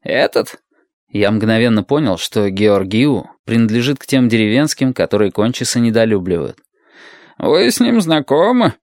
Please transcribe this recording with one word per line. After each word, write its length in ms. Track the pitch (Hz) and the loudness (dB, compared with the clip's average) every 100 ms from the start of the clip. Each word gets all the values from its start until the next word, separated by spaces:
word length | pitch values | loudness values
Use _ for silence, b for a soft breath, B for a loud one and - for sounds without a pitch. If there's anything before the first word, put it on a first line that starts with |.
этот?» 580 | - 123 - - - - _ _ _ _ _ | -2 -2 0 -2 -4 -12 _ _ _ _ _
Я 220 | 101 101 | -2 0
мгновенно 520 | 110 110 113 120 107 | 0 0 2 2 0
понял, 340 | 92 143 139 90 | 0 -2 0 -2
что 320 | - 113 101 | -4 -2 -2
Георгиу 800 | 95 104 98 95 107 143 113 - _ - | 0 2 2 0 0 0 0 -6 _ -4
принадлежит 520 | 117 113 113 123 139 | 0 0 0 -2 -4
к 80 | - | -2
тем 220 | 135 123 | 0 2
деревенским, 680 | 113 107 120 151 - 131 | 2 2 2 0 -2 -4
которые 380 | 123 87 104 104 | -2 -2 0 0
Кончиса 480 | 95 107 123 120 120 | 0 -2 -2 -4 0
недолюбливают. 800 | 117 113 113 104 90 85 64 - _ B B B B B B B | 0 2 2 0 -2 -4 -4 -12 _ B B B B B B B
«Вы 340 | - 156 233 | 0 2 2
с 80 | - | 0
ним 220 | 233 233 | 0 0
знакомы?» 720 | 165 156 135 143 196 247 202 - | 0 -2 0 2 2 2 0 -2